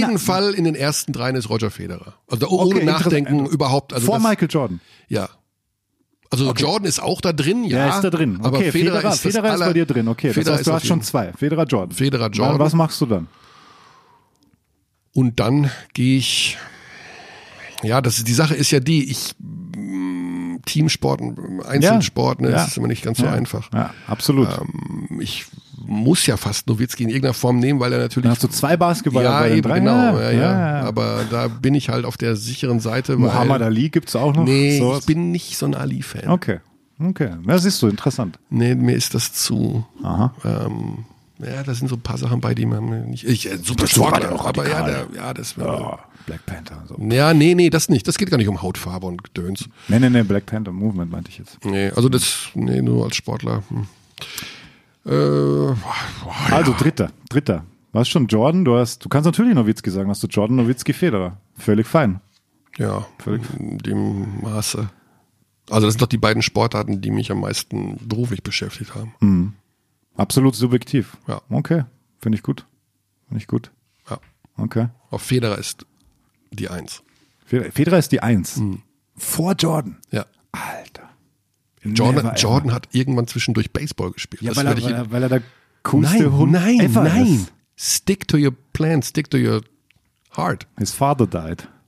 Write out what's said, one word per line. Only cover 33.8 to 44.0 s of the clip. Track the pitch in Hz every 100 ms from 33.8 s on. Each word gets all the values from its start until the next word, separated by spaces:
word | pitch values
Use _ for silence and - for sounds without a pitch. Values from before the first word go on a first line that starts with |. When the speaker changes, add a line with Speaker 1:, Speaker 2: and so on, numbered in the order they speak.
| 151
Speaker 2:
gibt's | 160 - 117
auch | 143 147
noch? |
Speaker 1:
Nee, | 131 139 143 143
Speaker 2:
Sowas? | 123 139
Speaker 1:
ich | -
bin | 160 175
nicht | 170 - -
so | 143
ein |
Ali-Fan. | 135 135 131 131 - -
Speaker 2:
Okay. | 175 - 85 - _ _ -
Okay. | 170 185 127 82 90
Ja, | 175
siehst | 190 -
du, | 113
interessant. | 104 143 - 98 - -
Speaker 1:
Nee, | 117 120 127
mir | 123 123
ist | -
das | 123 -
zu, | - - 117 117 117 113 -
Speaker 2:
Aha. | 92 87 123 -
Speaker 1:
ähm, | 110 107 107 113 - 110 110 _ _ -
ja, | 123 131
da | 139 120
sind | 131
so | 120
ein |
paar | 123 123
Sachen | 127 120
bei, | 117 117
die | 113
man | 110 113 113 117
nicht, | 123 113
ich, | 117 107
äh, | 95
super | 87 120
Speaker 2:
Das | -
war | -